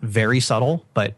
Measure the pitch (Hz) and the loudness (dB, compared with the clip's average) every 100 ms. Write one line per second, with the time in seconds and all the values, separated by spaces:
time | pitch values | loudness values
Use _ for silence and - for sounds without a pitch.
0 | 113 104 110 127 - 113 123 165 - 117 | -4 0 2 2 0 0 0 -2 -4 -4
1 | 104 | -4